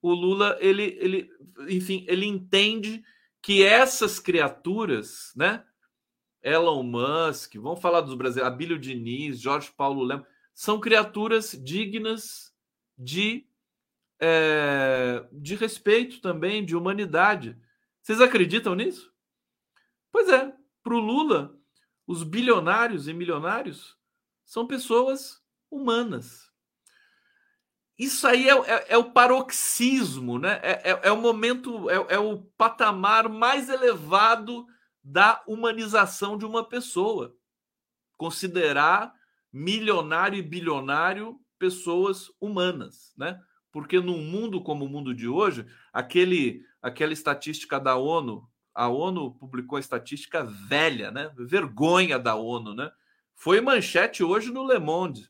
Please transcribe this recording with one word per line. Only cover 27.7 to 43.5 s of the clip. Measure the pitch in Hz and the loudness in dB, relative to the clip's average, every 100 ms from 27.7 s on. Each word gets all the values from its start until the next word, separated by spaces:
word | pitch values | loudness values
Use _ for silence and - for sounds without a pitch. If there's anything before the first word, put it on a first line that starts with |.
| _ _ _ | _ _ _
Isso | 269 - 277 | -6 0 4
aí | 254 262 | 4 6
é, | |
é, | 277 - 226 - | 4 4 0 4
é | 233 | 2
o | 247 | 4
paroxismo, | - 247 262 262 - - - 240 262 196 131 123 120 | 6 6 6 0 -4 -4 0 2 2 0 -4 -6 -2
né? | 170 202 | -2 -2
É, | - - 180 | -2 -2 0
é, | 185 190 | 2 2
é | |
o | 214 | 4
momento, | 233 220 233 247 254 226 175 | 2 2 0 -2 -6 -8 -2
é, | 185 190 | -2 0
é | 196 | 0
o | 214 208 - _ | 0 -4 -12 _
patamar | 226 226 220 196 196 220 220 | 0 2 0 2 4 4 2
mais | 214 240 277 254 | 0 2 2 -2
elevado | 262 247 196 151 190 220 226 214 240 240 _ _ _ | 2 2 2 0 4 4 4 -2 -12 -12 _ _ _
da | 139 147 202 226 - | -4 6 6 6 -2
humanização | 214 226 220 220 214 190 - 202 208 | -4 -2 -2 0 2 2 0 -6 -6
de | 220 | -4
uma | 226 | -4
pessoa. | 226 240 240 180 202 208 120 _ _ _ _ _ _ _ _ _ | -4 -8 -6 -2 -2 -2 -8 _ _ _ _ _ _ _ _ _
Considerar | 165 - 190 175 160 143 156 190 233 _ _ _ _ | -10 -6 -4 0 2 4 4 4 0 _ _ _ _
milionário | 131 160 214 214 190 156 160 196 196 | -10 -4 -4 0 0 0 0 0 -2
e | |
bilionário | 160 170 165 143 135 143 175 202 220 247 _ _ | -8 -6 -4 -4 -2 0 0 -2 -10 -16 _ _
pessoas | 185 180 175 175 196 190 - _ | -4 -2 -4 0 0 -2 -10 _
humanas, | 208 202 180 165 107 - - - | -8 -2 -2 -2 -10 -18 -20 -10
né? | 147 185 _ | -10 -10 _